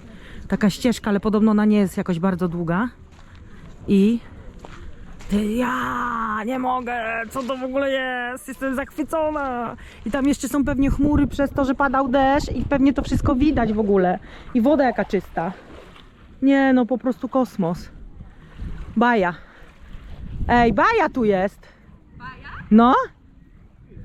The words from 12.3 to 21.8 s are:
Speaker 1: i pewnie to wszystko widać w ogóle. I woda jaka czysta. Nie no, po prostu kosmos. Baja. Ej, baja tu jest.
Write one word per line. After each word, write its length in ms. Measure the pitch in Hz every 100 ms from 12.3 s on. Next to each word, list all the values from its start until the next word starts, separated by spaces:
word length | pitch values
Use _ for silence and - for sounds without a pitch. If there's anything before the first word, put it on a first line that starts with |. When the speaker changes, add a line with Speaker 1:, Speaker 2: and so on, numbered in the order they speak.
| 277 -
Speaker 1:
i 120 | 254
pewnie 280 | 233 277 269
to 100 | -
wszystko 320 | - 269 -
widać 380 | 254 294 269 226
w 60 | 214
ogóle. 380 | 208 196 180 180 - - -
I 60 | 254
woda 240 | 233 302
jaka 200 | 262 220
czysta. 480 | 202 190 - - 170 185 - - - - - - - -
Nie 300 | 269 277 269
no, 140 | 254 233
po 120 | 254
prostu 300 | 262 247 247
kosmos. 600 | 262 233 - 170 175 - - - - - - - - - - - -
Baja. 380 | 240 233 180 180 - - - - - - - - - - -
Ej, 240 | 240 233
baja 360 | 208 - 453 320
tu 120 | 262
jest. 360 | 220 190 196 - - -